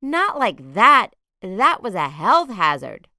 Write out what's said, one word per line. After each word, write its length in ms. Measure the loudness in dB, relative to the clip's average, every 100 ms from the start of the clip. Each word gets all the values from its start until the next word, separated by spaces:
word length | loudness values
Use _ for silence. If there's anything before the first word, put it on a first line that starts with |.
Not 380 | -4 -2 -2 -2
like 340 | -4 -4 -10
that. 360 | 2 6 6 2 _ _ _
That 420 | -12 0 0 0
was 100 | -4
a 160 | -4 -6
health 400 | -4 2 2 0
hazard. 580 | -2 0 0 -6 -16 _